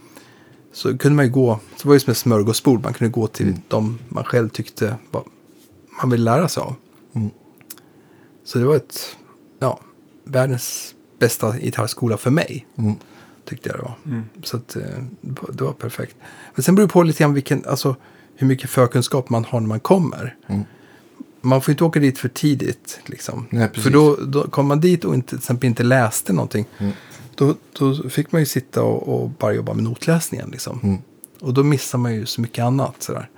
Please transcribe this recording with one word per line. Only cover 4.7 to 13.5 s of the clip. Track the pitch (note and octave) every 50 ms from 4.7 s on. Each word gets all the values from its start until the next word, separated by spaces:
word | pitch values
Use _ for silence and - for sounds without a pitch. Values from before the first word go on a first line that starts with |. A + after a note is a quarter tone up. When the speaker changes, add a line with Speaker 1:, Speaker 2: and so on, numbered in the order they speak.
| - - A#2+ G2+ A2+ A2+ - -
Speaker 1:
var, | - - - - - _ _ _ _ _ - _ _ - _ _ - -
man | - B2+
ville | A#2+ A#2 A#2
lära | A2+ A#2 D3+ F3+ D3
sig | - - -
av. | - B2+ - _ _ _ _ _ _ -
Speaker 2:
Mm. | A#2 G#2+ G#2 - - _ - _ _ - _ - - - _ _ - _ _ - _ - _ _ _ _
Speaker 1:
Så | - - B2
det | A#2+
var | C#3 D3+
ett, | C3 - - - - - - - - - - - _ _ _ _ _
ja, | C3+ B2+ - - - - _ _ _ _ _ _ _
världens | - C#3 B2+ C3 C#3 B2+ A#2+ - - - - - - - - _ _ _ _
bästa | B2 A2 - - A#2+ A2 A2 -
gitarrskola | - A#2+ - - A2 A2+ - - B2+ A#2 G#2+ -
för | - -
mig, | C#3+ F3 E3+ - - B2+ - - _
Speaker 2:
Mm. | - A2 G#2 G#2+ - - - - - - - - - _
Speaker 1:
tyckte | -